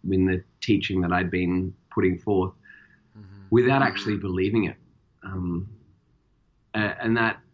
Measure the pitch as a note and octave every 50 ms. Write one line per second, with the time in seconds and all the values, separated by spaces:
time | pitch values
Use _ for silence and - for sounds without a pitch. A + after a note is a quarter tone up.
0 | - F#2 G2 F#2+ F#2 F#2+ F#2 F2+ - _ _ - - - G2+ - - - F#2+ F#2
1 | F2 F2 F2+ F2+ F#2 F2 F#2 F2+ F2+ F2 F2+ F#2 F#2 F2+ - _ _ - - -
2 | F#2 F#2 F2+ - - G#2+ G2+ F#2 F2+ F2+ - _ _ - - - _ _ _ _
3 | _ _ - G#2+ G2+ - - - - - A2 A#2+ B2 C3 C3+ C#3 C3+ A#2+ - -
4 | - A2+ G2+ F2+ G2 F#2 F2+ F#2 F#2+ G2+ A2 A2 F#2+ D#2+ - - _ _ _ _
5 | _ _ _ _ - G2 F#2+ F#2 F2+ F2+ F2 E2+ G2 G#2+ G#2 - _ _ _ _
6 | _ _ _ _ _ _ _ _ _ _ _ _ _ _ - A2 G#2+ F#2+ - -
7 | A#2+ A2+ A2+ A#2 A2+ A2 - - _ _